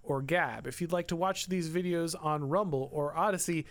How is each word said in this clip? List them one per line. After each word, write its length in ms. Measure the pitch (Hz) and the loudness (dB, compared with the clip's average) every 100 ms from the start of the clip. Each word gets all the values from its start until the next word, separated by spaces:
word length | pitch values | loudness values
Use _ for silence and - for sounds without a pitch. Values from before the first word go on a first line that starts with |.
or 180 | - 139 | -4 -2
Gab, 440 | 135 175 143 113 127 | 2 2 2 -2 -8
if 140 | - | -4
you'd 120 | 170 | -2
like 140 | 175 175 | -2 0
to 80 | 170 | 0
watch 300 | 190 185 - | 0 0 0
these 240 | 185 160 | 0 0
videos 460 | 175 180 170 165 170 | 0 0 0 0 -2
on 280 | 156 151 139 | 0 0 2
Rumble 420 | 185 196 135 135 | 2 2 0 -2
or 240 | 147 147 160 | -2 -2 2
Odysee, 480 | 208 185 - 165 - | 2 2 0 -2 -4